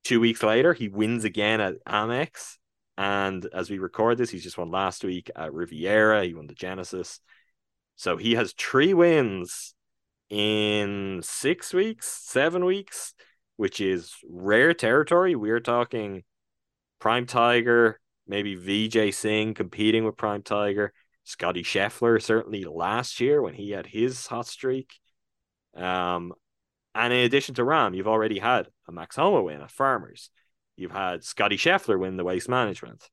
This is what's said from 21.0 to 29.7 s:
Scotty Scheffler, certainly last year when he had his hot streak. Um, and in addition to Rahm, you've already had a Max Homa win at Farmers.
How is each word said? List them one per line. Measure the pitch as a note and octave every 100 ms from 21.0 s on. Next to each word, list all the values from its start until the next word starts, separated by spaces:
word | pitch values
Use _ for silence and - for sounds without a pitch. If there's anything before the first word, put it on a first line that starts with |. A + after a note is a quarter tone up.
| _ _
Scotty | - - F2 -
Scheffler, | - F#3 G#2 - A#2 A2+
certainly | - A2+ - G#2
last | F2 E2 F2 A2+ C3 -
year | B2 D3
when | G2+
he | D2 G2+
had | G2
his | - G#2 B2 B2+ -
hot | A#2+ A#2
streak. | - C3 C3 C3 _ _ _ _ _ _ _ _
Um, | E2 F2+ F#2 F2+ F2 F2 - _ _ _ _ _
and | G#2+ A#2+
in | B2
addition | B2 C#3 C3
to | B2+
Rahm, | B2 D#3+ G#2+
you've | F#2 G2+
already | A2 A2 G2+
had | A2+ B2 - _ -
a |
Max | E2+ E2
Homa | - F3 F3
win | F2+ D2
at |
Farmers. | D2